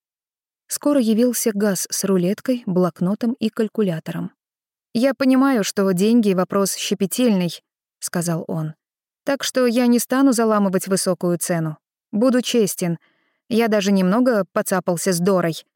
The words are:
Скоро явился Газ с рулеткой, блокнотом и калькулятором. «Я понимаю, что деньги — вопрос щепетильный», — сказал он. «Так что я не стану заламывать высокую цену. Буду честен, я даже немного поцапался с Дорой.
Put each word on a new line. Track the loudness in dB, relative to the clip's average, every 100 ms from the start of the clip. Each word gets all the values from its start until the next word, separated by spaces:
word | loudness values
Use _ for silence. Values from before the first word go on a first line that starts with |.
| _ _ _ _ _ _ -12
Скоро | -4 0 2
явился | 2 2 2 0 -2
Газ | 0 0 -2 -4
с | -4
рулеткой, | 0 0 0 -2 -4 -4 -2
блокнотом | 0 0 -2 -4 -2 -4
и | -2 -4
калькулятором. | -2 -4 -2 -4 -4 -8 -10 -10 _ _ _ _ _ _
«Я | 0 0
понимаю, | 2 2 4 4 2
что | -2 0 0
деньги — | 2 4 4 2
вопрос | 0 0 0 -2
щепетильный», — | -4 -6 -4 -4 0 0 2 -2 -6 _ _ _ -14
сказал | -8 -6 -4 -4 -6
он. | -6 -8 -10 _ _ _ _
«Так | -4 -4
что | -2 0 0
я | 2 2
не | 2
стану | 0 2 2
заламывать | 4 2 2 2 0 0
высокую | -2 -2 -2 -2 -2
цену. | -2 -4 -4 -8 _ _ -6
Буду | 0 2 2
честен, | 0 0 0 -2 -4 -4 _ _ _ _ -4
я | 0 2
даже | 2 2
немного | 2 2 2 2 0 -2
поцапался | -4 -2 -2 -2 -2 -2
с | 0
Дорой. | 2 2 0 -4 -12